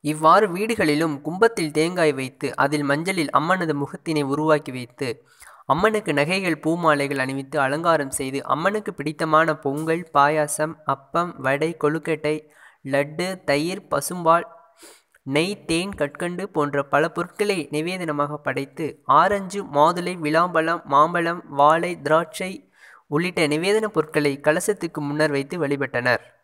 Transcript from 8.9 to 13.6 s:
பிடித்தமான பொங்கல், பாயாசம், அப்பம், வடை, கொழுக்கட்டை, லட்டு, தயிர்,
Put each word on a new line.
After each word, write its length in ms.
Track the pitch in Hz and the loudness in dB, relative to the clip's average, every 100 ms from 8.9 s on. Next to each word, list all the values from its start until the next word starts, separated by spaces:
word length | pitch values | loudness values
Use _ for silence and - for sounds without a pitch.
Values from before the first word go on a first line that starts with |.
பிடித்தமான 600 | 180 147 151 160 156 160 | -8 -8 -4 2 4 4
பொங்கல், 540 | 151 139 143 160 165 175 | 0 -4 -4 -2 -4 0
பாயாசம், 580 | 143 143 156 151 - 156 165 | 4 4 4 -2 -2 -4 -4
அப்பம், 500 | - 135 _ 170 175 147 | -6 -6 _ -4 -4 -4
வடை, 400 | 131 143 156 165 | -2 0 -2 0
கொழுக்கட்டை, 560 | 147 160 156 156 151 151 - _ - _ | -2 -2 -4 -4 -2 -4 -8 _ -20 _
லட்டு, 600 | 139 139 147 156 180 190 | -4 -2 -2 -4 -6 -6
தயிர், 420 | - 143 | -2 0